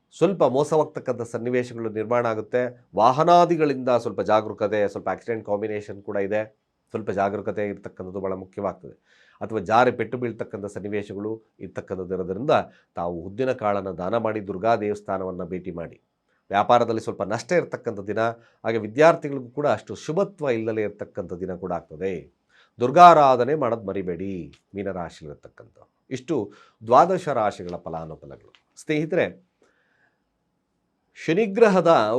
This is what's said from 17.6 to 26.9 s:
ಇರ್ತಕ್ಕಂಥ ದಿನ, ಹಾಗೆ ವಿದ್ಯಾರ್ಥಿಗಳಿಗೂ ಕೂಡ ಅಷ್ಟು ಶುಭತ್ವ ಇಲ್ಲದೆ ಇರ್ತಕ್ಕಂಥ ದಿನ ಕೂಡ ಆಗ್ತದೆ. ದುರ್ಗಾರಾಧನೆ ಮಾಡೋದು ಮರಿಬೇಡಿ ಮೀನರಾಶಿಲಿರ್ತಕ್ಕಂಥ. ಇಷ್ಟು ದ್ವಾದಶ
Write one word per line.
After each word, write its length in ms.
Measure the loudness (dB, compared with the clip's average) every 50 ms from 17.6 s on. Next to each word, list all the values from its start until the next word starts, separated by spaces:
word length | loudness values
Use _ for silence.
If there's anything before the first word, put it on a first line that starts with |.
ಇರ್ತಕ್ಕಂಥ 380 | 0 -2 -6 -10 -8 -8 -8 -8 -6 -6
ದಿನ, 100 | -2 -2 -2 -2 -2 -6 _ _ _ _ -4
ಹಾಗೆ 140 | -4 -2 -2 -4
ವಿದ್ಯಾರ್ಥಿಗಳಿಗೂ 640 | -4 2 4 6 6 6 4 0 -8 -8 -8 -10 -10 -6 -2
ಕೂಡ 80 | 0 0 0 -2
ಅಷ್ಟು 160 | -4 -8 -14 -12 -8
ಶುಭತ್ವ 460 | -6 -4 -4 -4 -4 -6 -6 -4 -2 -2 -2
ಇಲ್ಲದೆ 260 | -2 -4 -2 -2 -4 -4
ಇರ್ತಕ್ಕಂಥ 460 | -6 -10 -14 -12 -10 -10 -10 -10 -10 -10 -8
ದಿನ 100 | -8 -8 -8 -6
ಕೂಡ 80 | -6 -6 -6
ಆಗ್ತದೆ. 340 | -8 -10 -12 -8 -6 -6 -6 -8 -10 -14 _ _ _ _ _ _ _ _ _ -4
ದುರ್ಗಾರಾಧನೆ 720 | -2 2 8 10 12 12 12 10 8 6 6 4 2 0 0 0 0
ಮಾಡೋದು 220 | 0 -2 -2 -4 -6
ಮರಿಬೇಡಿ 440 | -6 -4 -4 -6 -6 -6 -6 -8 -8 -10 -10 -14 -16 _ _ _ -10
ಮೀನರಾಶಿಲಿರ್ತಕ್ಕಂಥ. 1040 | -8 -8 -8 -8 -8 -10 -12 -12 -16 -18 -18 -18 -18 -20 -20 _ -20 -20 -20 _ _ _ _ _ _ _ -12 -12
ಇಷ್ಟು 200 | -10 -6 -4 -4 -4 -4 -6 -10 -18 _ _ _ _ 0
ದ್ವಾದಶ 400 | 4